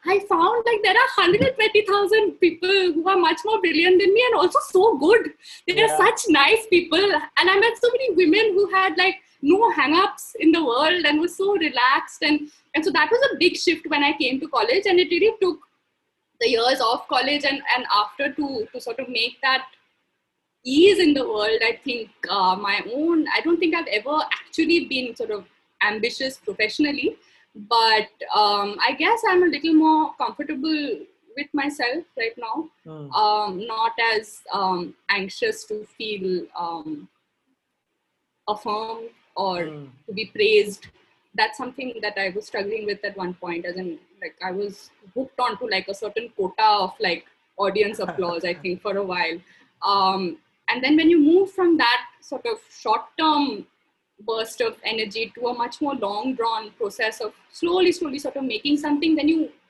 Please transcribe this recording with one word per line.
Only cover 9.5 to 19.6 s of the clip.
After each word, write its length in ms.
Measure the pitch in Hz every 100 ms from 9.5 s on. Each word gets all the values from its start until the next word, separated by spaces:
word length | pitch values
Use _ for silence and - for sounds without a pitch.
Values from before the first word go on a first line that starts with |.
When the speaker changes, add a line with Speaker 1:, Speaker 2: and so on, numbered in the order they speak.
| 370 453
Speaker 1:
hang-ups 680 | 302 277 330 403 - - -
in 140 | 311
the 100 | 330
world 420 | 285 240 311 359 294
and 120 | 302
were 100 | 339
so 260 | - 392 403
relaxed. 680 | 311 247 254 285 - -
And, 280 | 302 302 294 _ _
and 100 | 302
so 60 | 320
that 200 | 320 302
was 200 | 480 539
a 60 | 349
big 180 | 339 -
shift 300 | - 320 320
when 140 | 294
I 100 | 285 302
came 200 | 262 262
to 80 | 294
college, 360 | - - 381
and 160 | 392 359
it 100 | 349
really 220 | 339 403 453
took 200 | 370 302 _ _ _ _ _ _ _ _
the 80 | 233
years 280 | 240 240 269
of 300 | 226 247 -
college 360 | 277 262 294
and, 180 | 285 269 -
and 120 | 247 240
after 400 | 208 208 - 285
to, 340 | 277 285 262 220
to 100 | 247
sort 160 | 240 226
of 100 | 247
make 320 | 240 233 -
that 240 | 269 262